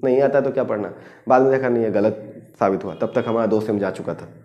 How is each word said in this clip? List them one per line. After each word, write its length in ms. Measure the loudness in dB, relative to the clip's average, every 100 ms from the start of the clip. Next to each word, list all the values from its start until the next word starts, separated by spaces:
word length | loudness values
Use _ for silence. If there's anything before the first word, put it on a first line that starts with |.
नहीं 180 | 4 4
आता 180 | 4 2
है 40 | 0
तो 60 |
क्या 120 | -2
पढ़ना। 280 | -2 -4 -6 -10 -20 -16 2
बाद 140 | 4
में 100 | 6
देखा 180 | 2 0
नहीं, 140 | 0
ये 80 | 0
गलत 360 | 2 0 0 -12 -18 -20 _
साबित 260 | 0 0 -4
हुआ, 100 | -6
तब 160 | -2 -2
तक 100 | -2
हमारा 200 | -2 0
दो 120 | 0
सेम 180 | 0 -2
जा 120 | -2
चुका 220 | -4 -10
था 140 | -10 -14 -20